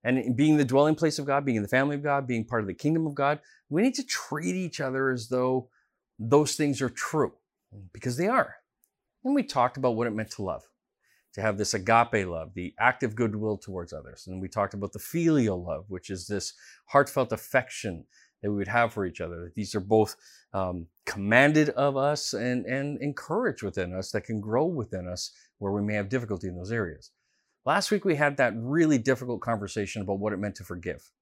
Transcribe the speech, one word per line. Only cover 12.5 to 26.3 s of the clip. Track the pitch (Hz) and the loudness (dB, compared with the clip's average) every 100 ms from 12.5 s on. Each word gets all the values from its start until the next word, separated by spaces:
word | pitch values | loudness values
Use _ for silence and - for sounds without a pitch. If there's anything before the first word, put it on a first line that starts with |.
the | 98 87 - | -8 -10 2
active | 117 - 120 | 2 2 -4
goodwill | 110 113 104 107 104 | 0 0 0 -2 -4
towards | - 92 87 | -6 -10 -10
others. | 76 - - - | -14 -16 -18 -12
And | 92 | -10
we | 95 | -6
talked | 110 101 | -2 -2
about | 101 98 | -2 -8
the | - | -8
filial | - 170 165 151 110 90 | -6 0 4 6 4 0
love, | 87 80 98 | -4 -8 -8
which | 92 - | -12 -8
is | 92 87 | -10 -6
this | 101 - - - - _ | -6 -6 -12 -20 -20 _
heartfelt | 143 135 143 127 | 4 4 0 -2
affection | 110 - 131 - - 107 80 - _ _ _ | -4 0 0 0 -8 -8 -8 -14 _ _ _
that | 104 | -4
we | 101 | -2
would | 98 | 0
have | 120 117 | 2 2
for | 110 | 0
each | 92 - | -6 -6
other. | 85 85 | -10 -10
That | 87 | -10
these | 107 101 | -8 -6
are | 107 | -6
both, | 98 110 104 - - - _ | 2 4 4 -2 -20 -20 _
um, | 98 92 90 85 _ | -4 -4 -4 -10 _
commanded | - 101 101 117 143 151 151 | -12 -6 4 6 6 6 2
of | 123 143 135 | 2 0 2
us | 139 147 - | 0 0 -4
and, | 101 123 123 | -4 -2 -2
and | 95 131 143 147 | -2 -4 -4 -4
encouraged | 143 139 - 185 240 123 | -6 -6 -4 -2 -2 -4
within | 101 98 90 | -6 -4 -4
us, | 92 95 | -4 -4
that | 107 | -6
can | - 107 | -4 -6
grow | 104 120 | -2 0
within | 165 160 107 95 90 | 0 -2 -6 -8 -8
us | 90 - _ _ _ | -8 -10 _ _ _
where | 98 | -2
we | 101 | 0
may | 104 | 0
have | 104 98 | -2 -2
difficulty | 127 113 | -4 -4